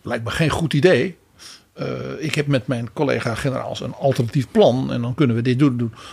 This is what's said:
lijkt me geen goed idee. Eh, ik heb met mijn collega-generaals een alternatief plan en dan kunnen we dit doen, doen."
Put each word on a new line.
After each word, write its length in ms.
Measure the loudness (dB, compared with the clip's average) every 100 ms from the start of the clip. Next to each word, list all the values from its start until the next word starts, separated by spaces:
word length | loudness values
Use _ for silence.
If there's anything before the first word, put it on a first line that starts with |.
lijkt 220 | -8 -6
me 60 | -4
geen 200 | 0 0
goed 220 | 0 0
idee. 440 | 4 4 4 2 -6 _ _ -20 -20 _
Eh, 160 | -10 -8 -6 -8 -8
ik 160 | -4
heb 120 | -2 0
met 200 | -2 -2
mijn 260 | -6 -6
collega-generaals 880 | -4 -2 0 -2 -4 -4 -4 -6 -8
een 140 | -8
alternatief 560 | -2 0 2 0 -2 0
plan 420 | 4 6 4 0
en 100 | -2
dan 120 | -2
kunnen 220 | 0 2 2
we 60 |
dit 160 | 0 2
doen, 180 | 2 2
doen." 180 | -4 -8 -18